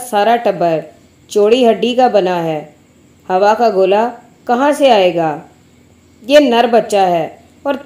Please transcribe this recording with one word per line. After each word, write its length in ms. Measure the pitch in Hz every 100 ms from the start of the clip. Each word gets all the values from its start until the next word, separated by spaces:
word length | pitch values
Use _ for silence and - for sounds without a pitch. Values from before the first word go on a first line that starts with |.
| -
سارا 260 | 208 208 233
ٹبر 440 | 226 175 170 160 - - _ _ -
چوڑی 420 | 208 208 254 233
ہڈی 240 | 202 226 247
کا 120 | 247
بنا 360 | 202 180 175
ہے، 200 | 165 156 147 _ _ _ _ _ -
ہوا 240 | 185 202
کا 160 | 220 233
گولا 400 | 190 185 202 240 233 - _ -
کہاں 240 | 240 285
سے 180 | 277 277
آئے 240 | 214 180 170
گا؟ 220 | 160 151 - _ _ _ _ _ _ _
یہ 160 | 214 294
نر 260 | 269 233 240
بچہ 260 | 226 - 202
ہے 300 | 190 170 156 - _ _
اور 100 | 277 277